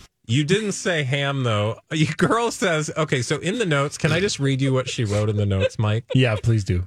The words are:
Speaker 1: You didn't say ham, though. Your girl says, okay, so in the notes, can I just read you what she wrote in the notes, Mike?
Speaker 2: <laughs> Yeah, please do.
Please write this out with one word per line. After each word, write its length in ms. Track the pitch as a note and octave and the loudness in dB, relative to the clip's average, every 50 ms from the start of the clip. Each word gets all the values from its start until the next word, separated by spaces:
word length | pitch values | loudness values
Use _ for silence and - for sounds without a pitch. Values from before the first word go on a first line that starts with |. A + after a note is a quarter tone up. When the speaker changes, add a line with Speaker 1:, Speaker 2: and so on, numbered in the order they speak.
| - - _ _ _ | -20 -20 _ _ _
Speaker 1:
You 160 | - A#2 D3+ D3+ | -2 0 0 2
didn't 280 | D3 F#3+ A3 A3 G3 | 2 0 0 0 -2
say 320 | F#3 - - F#3+ E3+ D3+ C#3 | -4 -4 -4 -2 -2 -2 -2
ham, 400 | B2 C#3+ C#3+ C#3 C#3 C#3 C3+ B2 | -2 -2 -2 -2 -2 -2 -2 0
though. 340 | A#2+ G#2+ G#2 G#2 A2 G#2+ - _ - | 0 0 0 0 -2 -4 -6 _ -6
Your 220 | D#3+ D#3+ D3+ - - | 0 0 0 0 0
girl 320 | - F3 - G#3+ A#3 A#3+ A3+ | 0 2 2 2 2 2 0
says, 400 | - - A3+ F3+ D#3+ D#3 D3+ D3+ - | -2 0 0 0 0 0 -2 -4 -2
okay, 240 | D#3+ D3+ - D3+ B2+ | -2 -2 0 0 -2
so 160 | A#2+ - D3+ | 0 -2 -2
in 220 | G#2 G#2+ F3 A3 B3 | -2 -2 -4 -2 -2
the 60 | G#3+ | 0
notes, 300 | E3+ D3 C#3 C#3+ C#3+ - | 0 2 0 0 -2 -4
can 140 | - - D3+ | -2 0 0
I 80 | D#3 F3 | 2 2
just 200 | G3 G#3 - - | 0 -2 -2 0
read 200 | C#3 C#3 C3+ B2+ | 0 0 2 2
you 140 | C#3 C3+ C3 | 2 2 2
what 160 | C3 B2+ - | 0 0 -2
she 140 | - - A#2 | -2 -2 0
wrote 240 | G#2 G#2 G#2 G#2+ A2 | 0 2 0 2 2
in 60 | G2+ | 2
the 80 | G#2 G#2 | 2 2
notes, 320 | G2 F#2+ F#2+ G2+ G#2 - | 2 2 2 0 0 0
Mike? 280 | - G#2+ G#2 G#2+ A#2 - - | 0 0 2 0 0 -2 0
Speaker 2:
<laughs> 60 | - | 0
Yeah, 200 | C3 C3 A2+ G#2+ G2 | 0 2 0 -2 0
please 220 | - A#2 A2+ G#2+ F#2+ | 0 2 2 2 2
do. 200 | - F#2 F2 F2+ | 0 -2 -2 -2